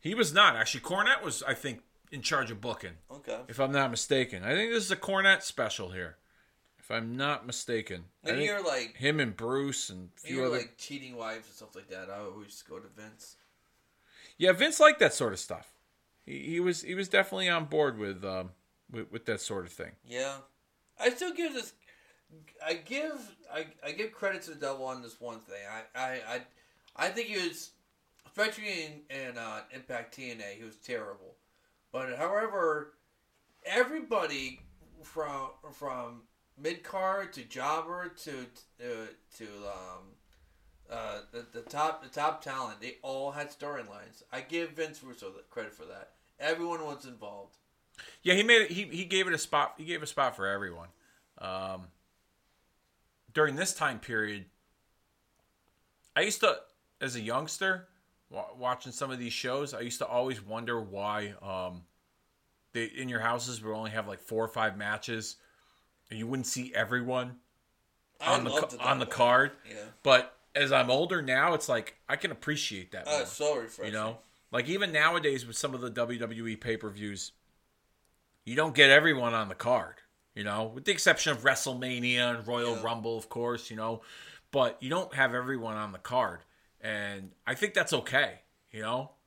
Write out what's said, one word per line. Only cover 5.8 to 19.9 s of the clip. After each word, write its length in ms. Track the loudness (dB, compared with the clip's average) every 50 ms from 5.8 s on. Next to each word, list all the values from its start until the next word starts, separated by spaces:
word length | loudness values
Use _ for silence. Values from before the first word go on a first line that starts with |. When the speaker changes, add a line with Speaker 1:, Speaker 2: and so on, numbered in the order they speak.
| -6 -8
Speaker 1:
here. 260 | -6 -8 -8 -8 -10 _ _ _ _ _ _ _ _ _ _ _ _ _
If 120 | -10 -4
I'm 260 | -4 -4 -2 -4 -2
not 300 | 0 0 0 0 -2 -4
mistaken. 580 | -8 -8 -6 -4 -2 -2 -2 -2 -4 -8 -10 -10 -16 _ _
Speaker 2:
Then 120 | -4 -2 0
Speaker 1:
I 20 | 0
think 100 | 0 0
Speaker 2:
you're 160 | 0 0 0
like, 320 | 0 0 -2 -4 -6 -8
Speaker 1:
him 240 | 0 2 2 4 4
and 160 | 2 0 -2
Bruce 540 | -4 -2 0 0 0 0 0 -2 -4 -6 -6
and 200 | -8 -12 -14 -16 _
a 40 | -16
few 160 | -10 -6 -2
Speaker 2:
you're 100 | 0 0
Speaker 1:
other 120 | 2 0 0
Speaker 2:
like 160 | -2 -6 -12 -16
cheating 380 | -14 -12 -10 -12 -12 -12 -10
wives 300 | -10 -8 -8 -8 -10 -12
and 100 | -18 -20
stuff 200 | -20 -20 -18 -18
like 120 | -18 -14 -12
that. 180 | -12 -12 -10 -10
I 120 | -10 -10
always 420 | -10 -10 -12 -14 -16 -16 -18 -20 -16 -14
go 100 | -14 -14
to 100 | -14 -16 -20
Vince. 400 | -18 -18 -18 -18 -20 -20 -20 -20 _ _ _ _ _ _ _ _ _ _ _ _ _ _ _ _ -20 -20 -20 -4 _
Speaker 1:
Yeah, 140 | 6 6
Vince 280 | 6 6 4 2 8 10
liked 200 | 10 10 10 10
that 120 | 4 4
sort 200 | 6 2 0 0
of 60 | -2 -4
stuff. 340 | -8 -8 -8 -10 -10 -18 _ _ _ _ _ _ _ _ _ _ _
He, 140 | -12 -12 -10
he 220 | -8 -4 -2 0
was, 220 | 2 2 0 0
he 120 | -4 -6 -4
was 140 | -4 -2 2
definitely 400 | 4 4 4 4 0 0 2 2
on 160 | 2 2 0
board 340 | 2 4 4 4 4 2 0
with, 260 | -4 -4 -4 -4 -4
um, 260 | -4 -2 -2 -4 -6 -10 _ _ _ _ _ _ _
with, 200 | -10 -10 -10 -8
with 160 | -10 -8 -2
that 140 | -2 -2 -2
sort 260 | -2 -4 -4 -6 -6
of 60 | -8
thing. 180 | -10 -12 -12 -12